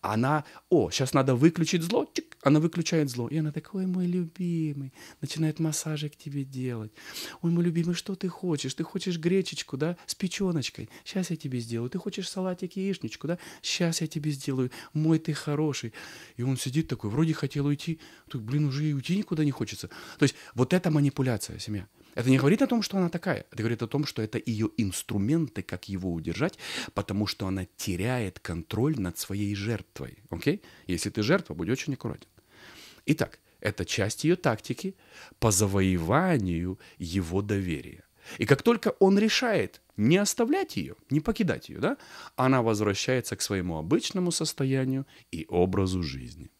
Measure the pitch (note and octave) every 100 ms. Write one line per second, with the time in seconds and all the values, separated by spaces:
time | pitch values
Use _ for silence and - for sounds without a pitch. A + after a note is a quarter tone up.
0 | - A2 B2+ D3+ - - _ E3+ F2+ -
1 | C3 D#3 C3+ B2 D#3 D#3+ D#3+ F3+ E3 A3
2 | - - - - - D3+ E3 E3+ E3 E3
3 | D3 A#2+ A#2 D#3 D#3 D3 - G3 F#3 F#3
4 | F3 F3+ E3 - F3 E3+ D#3 C#3 C3+ -
5 | - - C3+ D#3 D#3+ D3+ D#3+ D3+ D#3 D3+
6 | D3 - - C#3+ C3+ C3 B2+ A#2+ G#2+ -
7 | - - - - E3+ E3+ F3 E3+ E3+ F3
8 | - F#3+ F#3 - F3+ D3+ C3 - D#3+ F#3+
9 | F#3 E3+ E3 F#3+ F#3 D3+ - C3 D3+ F3
10 | - - F#3 - G3 E3 B2 - A2 -
11 | - F#3 F3 E3 D3 B2+ A#2 A#2 A#2+ F3+
12 | G3+ F#3+ F#3 - F#3 F3+ F#3 G3 G3 F#3
13 | A2+ - C#3+ F3 - - - - E3+ E3
14 | D#3 D#3+ D3 C#3+ C#3 C3 B2+ - - D3+
15 | D#3 D#3+ D#3+ D3 - D3 D#3 C3+ A2+ -
16 | - - - - B2 C3 - C3 D#3+ B2+
17 | G#2 A#2 D#3+ D3+ C#3 D3 C#3+ C#3+ - D#3+
18 | - - - C3 A2 C#3+ D3 C3+ D3+ C#3
19 | B2+ F#3 G#3 D#3 D3+ C3 A2 - - -
20 | - - C#3+ - - - B2+ F3+ F3 D3+
21 | C#3+ - C3 A2 - - - G#2 F#2+ _
22 | - - A#2+ C3 C3+ G#3 C#4 A#3+ G3+ G3
23 | F3 E3+ - D3 - - A2 A2+ A2+ C#3+
24 | D3 - G#2+ A#2 - G#2+ A2 - G#2 F2+
25 | - G2+ G2+ E3 D3+ - F#2 F#2 - G2
26 | F#2 E2 D#2 E2+ D#3+ - - - - -
27 | G2 G2+ G#2+ - F#2+ F#2+ F2+ _ - F2
28 | G#2+ B2+ G2+ - - E2+ E2 G2+ C3+ D3+
29 | F#2 - - G2 G2+ G2+ G2+ A2 - -
30 | C2 - - - - G3+ - - - F2+
31 | G#2 G#2 G#2+ F#3+ - D#2+ E2+ B2+ - C3+
32 | A#2+ - - _ _ - - - - -
33 | - D#3 - - _ _ G#2+ - - -
34 | G#2 - D3+ F3 C#3+ A2 - A#2+ F#3+ -
35 | _ - - _ A2+ G2 G#2 G2 F#2+ F2+
36 | E2 B2+ F#3 D#3 F#2+ E2 F2+ F#2 - -
37 | E2+ F#2+ E2 F#2 G#2 G2+ F#2 D2 - -
38 | _ _ - - G#2+ C#3 - A#3 G#3+ -
39 | G3 G3 A3 - B3 G3 F#2+ - _ -
40 | G#2+ F3+ G3+ - A#3 F4+ F#4+ - C#2+ -
41 | _ C#3+ D#3 A3 F#3 D2 - - C#3 C#4
42 | - - - - C3 C3 A2+ G#2+ G#2 G2
43 | - B2+ - G2+ - G2+ F2+ D#2+ D#2 D#3+
44 | - F#3+ F3+ E3+ D#3 - C3+ C3 C3 C3
45 | C3+ - _ E2+ - F2+ F#2 F#2+ F#2+ F#2
46 | D#2+ C2 B1 D#2+ C2 _